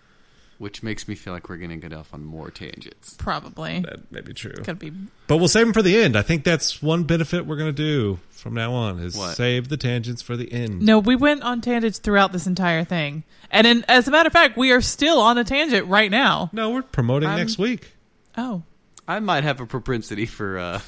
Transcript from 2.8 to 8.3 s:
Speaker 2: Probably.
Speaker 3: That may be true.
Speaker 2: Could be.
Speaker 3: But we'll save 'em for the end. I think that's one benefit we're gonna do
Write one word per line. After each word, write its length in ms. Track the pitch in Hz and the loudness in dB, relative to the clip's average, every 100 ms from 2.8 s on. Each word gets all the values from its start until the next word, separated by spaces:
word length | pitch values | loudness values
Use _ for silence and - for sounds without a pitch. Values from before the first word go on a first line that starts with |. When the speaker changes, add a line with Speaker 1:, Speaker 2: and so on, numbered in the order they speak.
| - - - - | -20 -20 -20 -10
Speaker 2:
Probably. 640 | 208 156 - - 160 170 | -6 -6 -8 -12 -8 -6
Speaker 3:
That 300 | 180 - - | -8 -10 -16
may 120 | 110 | -16
be 100 | - | -16
true. 220 | - 107 - | -16 -14 -12
Speaker 2:
Could 140 | - 175 | -12 -12
be. 120 | 156 180 196 _ - | -12 -14 -16 _ 0
Speaker 3:
But 80 | 156 | 2
we'll 120 | 170 | 4
save 180 | 214 233 | 4 4
'em 60 | |
for 80 | 220 | 4
the 200 | 185 214 | 4 4
end. 140 | 190 104 | 4 2
I 60 | |
think 200 | 101 160 | 0 0
that's 400 | 170 160 - - | 2 0 -2 -4
one 220 | 151 165 | -2 0
benefit 420 | 151 165 160 175 143 | 0 0 0 -4 -4
we're 120 | 151 | -4
gonna 140 | 156 | -4
do 460 | 143 156 147 104 90 - | -2 -2 0 0 -2 -10